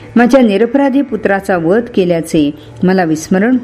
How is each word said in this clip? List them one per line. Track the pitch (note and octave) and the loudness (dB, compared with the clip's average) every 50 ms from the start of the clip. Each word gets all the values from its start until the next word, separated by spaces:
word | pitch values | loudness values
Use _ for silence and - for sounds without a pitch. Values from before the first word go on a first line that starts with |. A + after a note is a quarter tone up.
| - - - | -18 -2 0
माझ्या | A3+ A#3+ A#3+ C4+ C4+ | 2 2 4 4 4
निरपराधी | B3 G#3+ G3 G3 A#3 A#3 A#3+ C#4 C#4 C4+ B3 C#4 | 4 2 2 0 0 0 0 0 0 0 0 -2
पुत्राचा | C#4 - A3 G3+ - G3 G3 G3 G3 - F#3+ | -2 -2 -6 -6 -2 -2 -2 -2 -2 -2 -2
वध | F3 D#3+ E3 G3 A#3+ A#3 - - | -2 0 0 0 0 -2 -2 -2
केल्याचे | G3+ F3+ F3 E3+ E3 D#3+ - - D#3+ D3 C#3+ D3 - - - - - | -2 0 0 0 -2 -2 -2 0 0 0 0 -2 -8 -14 -20 -8 -4
मला | F3+ F3+ F#3+ F#3+ F3 | -2 0 0 0 0
विस्मरण | D#3 D#3 D#3 - - F#3+ F#3 G#3 B3 C4 A#3+ | 0 -2 -4 -2 -2 0 0 2 0 0 -2